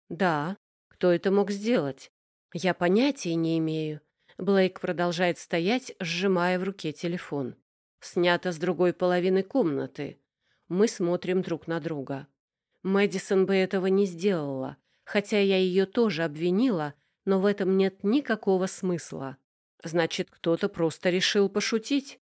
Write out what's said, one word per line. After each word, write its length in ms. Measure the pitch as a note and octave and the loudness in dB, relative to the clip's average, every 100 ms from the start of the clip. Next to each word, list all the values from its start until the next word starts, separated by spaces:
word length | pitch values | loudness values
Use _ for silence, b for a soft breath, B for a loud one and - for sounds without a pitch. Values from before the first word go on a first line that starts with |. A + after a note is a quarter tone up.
| - | -12
«Да. 480 | E3 F#3 D3+ D#3 G3 _ _ _ | -2 0 0 -2 -6 _ _ _
Кто 220 | - F3+ | 0 2
это 200 | E3+ G3 | 4 4
мог 200 | G3 G3 | 2 2
сделать?» 600 | G3+ G#3+ A#3+ C#3 C3 - _ _ _ _ | -2 0 0 0 -6 -14 _ _ _ _
«Я 220 | E3+ F3+ | -4 -2
понятия 600 | E3+ F3 G3+ C#4+ C#4 F3 | 0 2 4 2 0 -4
не 220 | E3 E3 E3 | -2 0 0
имею». 440 | D#3+ D#3 D#3 D3+ - _ b b | 0 -2 -4 -8 -14 _ b b
Блейк 440 | F#3 G3 F#3 F#3 | 0 2 2 0
продолжает 580 | F3+ E3 F3 E3 F3+ D#3+ | -6 -2 -2 0 0 -2
стоять, 560 | - F3 F3+ B3+ - - | -4 -2 0 -2 -4 -10
сжимая 580 | D#3+ E3+ G3 F#3 F3+ F#3 | -8 -2 0 2 2 0
в 60 | |
руке 280 | F#3+ G3 D#3+ | -2 -6 -8
телефон. 640 | D3 E3+ F3 - C#3+ B2 - _ _ _ _ | -6 -6 -6 -6 -6 -6 -10 _ _ _ _
«Снято 520 | - F#3 F3 F3 F3+ | -6 0 2 2 0
с 60 | D#3+ | -4
другой 340 | F3 D#3+ F3+ | -2 0 0
половины 500 | E3+ F3+ F3+ F#3 F#3+ | 2 0 2 2 0
комнаты». 760 | F#3+ C4+ E3+ C3+ C3+ - C#3+ - _ _ _ _ - | 0 0 0 -2 -6 -8 -12 -14 _ _ _ _ -6
Мы 180 | F3+ A3 | 0 0
смотрим 540 | - E3+ F3 - F#3 | 0 -2 -2 0 -2
друг 260 | F3+ D#3+ - | -2 -4 -4
на 140 | E3 | -6
друга. 460 | D#3 D3+ C3+ C#3 C#3+ _ _ _ _ _ | -4 -6 -8 -10 -12 _ _ _ _ _
Мэдисон 640 | F#3 G3 G3+ F#3 - F#3+ F#3 | 0 2 2 0 0 2 4
бы 80 | |
этого 320 | F#3+ F#3 G3 F#3+ | 2 2 0 2
не 180 | F#3+ | 2
сделала. 720 | G3+ E3+ G3+ F3 C#3+ C3+ C3 C#3 _ _ - | 2 0 0 0 -2 -4 -6 -10 _ _ -6
Хотя 300 | G#3 G3+ G#3 | -4 0 2
я 180 | G3 F#3+ | 2 2
её 280 | F#3 F#3 F#3+ | 2 2 0
тоже 360 | A#3+ A3+ D#3 | 2 0 0
обвинила, 720 | E3 D3+ F3 F#3 C4 F3 D3 - _ _ | -4 -2 0 2 2 0 -4 -8 _ _
но 160 | G3 F#3+ | -2 2
в 60 | G3+ | 2
этом 300 | G3+ F#3 F#3+ | 0 2 2
нет 280 | F#3+ F#3+ | 2 0
никакого 640 | G3+ C#4 C#4+ A3 G3+ F#3 F#3 | 0 0 0 -2 0 0 0
смысла. 720 | - F#3 E3+ - C#3+ C3+ C3 _ _ _ _ | -4 -2 -4 -6 -10 -10 -12 _ _ _ _
Значит, 480 | E3 E3+ E3 - F3+ | -4 0 0 -2 -8
кто-то 380 | _ E3+ E3 G3+ | _ -2 0 0
просто 420 | G3+ E3 - F#3 | 0 -2 0 0
решил 380 | F3+ - G#3 G3 | 0 2 2 0
пошутить. 720 | G#3 - A3 - C#4 - - _ | 0 -2 -2 -2 -4 -4 -12 _